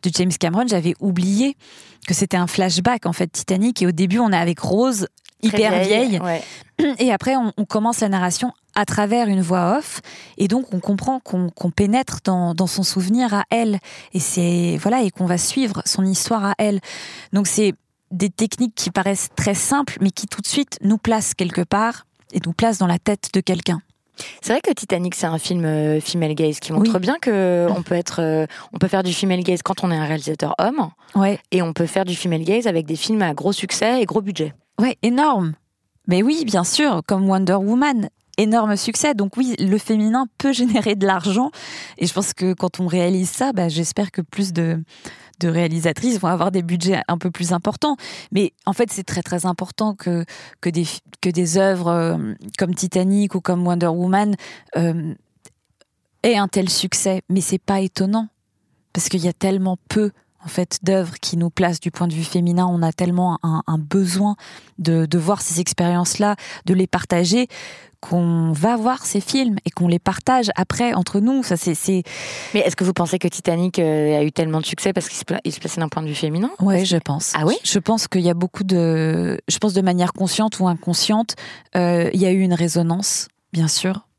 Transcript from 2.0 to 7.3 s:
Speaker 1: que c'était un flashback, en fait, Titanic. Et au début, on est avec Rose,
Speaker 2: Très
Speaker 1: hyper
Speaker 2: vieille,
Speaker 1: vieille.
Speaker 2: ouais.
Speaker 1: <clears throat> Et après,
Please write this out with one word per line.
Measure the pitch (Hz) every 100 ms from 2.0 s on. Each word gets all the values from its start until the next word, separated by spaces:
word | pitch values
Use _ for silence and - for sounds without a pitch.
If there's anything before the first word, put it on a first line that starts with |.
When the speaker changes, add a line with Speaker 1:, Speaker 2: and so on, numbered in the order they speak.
| -
Speaker 1:
que |
c'était | 180 196 185
un | 175
flashback, | - 185 180 190 247 -
en |
fait, | 170 175
Titanic. | - - 185 226 240
Et | 180
au |
début, | 160 185 208
on | 233
est | 180
avec | 170 165
Rose, | - 202 254 220 190 _ - _
Speaker 2:
Très | 220 208
Speaker 1:
hyper | 214 180
Speaker 2:
vieille, | 185 214 254
Speaker 1:
vieille. | 185
Speaker 2:
ouais. | 180 165 - - - -
Speaker 1:
<clears throat> | 302 262
Et | 262
après, | 196 247